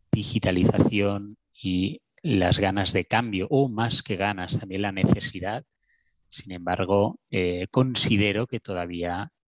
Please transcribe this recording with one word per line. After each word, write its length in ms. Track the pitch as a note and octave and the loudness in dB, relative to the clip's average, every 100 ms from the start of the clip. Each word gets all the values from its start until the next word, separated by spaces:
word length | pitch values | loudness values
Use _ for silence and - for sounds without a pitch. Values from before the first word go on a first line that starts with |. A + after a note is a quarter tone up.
| - | -4
digitalización 1200 | - G2+ A#2 - F#2 F#2+ - - G2+ G2+ G2+ G2+ G#2+ _ | -4 0 -2 0 2 4 4 2 2 0 0 -6 -16 _
y 480 | - G2 F2+ F#2+ D3+ _ _ | -10 -2 0 0 -4 _ _
las 380 | E3+ G#2+ F2+ F2+ | 0 2 4 4
ganas 320 | G2 G2 F#2+ | 2 0 0
de 140 | F#2 F2 | 0 0
cambio, 420 | A2 A#2+ G2 F#2+ | 0 0 -2 0
o 200 | C3+ C#3 | 2 2
más 340 | G#2+ A#2 - | 0 -2 -2
que 140 | - F#2+ | -4 -2
ganas, 420 | G2+ G2 F2+ - | -2 -2 -4 -4
también 220 | G2+ F#2+ | -4 -4
la 100 | G2+ | -2
necesidad. 760 | F#2+ F2 F#2 - F#2+ F#2 A#2 - _ _ - - _ _ | 0 2 2 0 -6 -6 -6 -10 _ _ -20 -20 _ _
Sin 240 | - - | -14 -12
embargo, 680 | F2+ F2 F#2 F#2 G2+ G#2+ - - | -8 -4 -2 2 4 4 0 -6
eh, 380 | G2+ F2+ F2+ F#2 | -2 -2 -2 -2
considero 760 | - C3 A#2+ - G#2 G#2 G2+ A#2+ | 2 2 2 2 4 4 2 -2
que 140 | A#2 | -6
todavía 720 | - F#2 F2 F2 F2 F2 G#2 _ | -6 -6 -4 -4 -4 -4 -6 _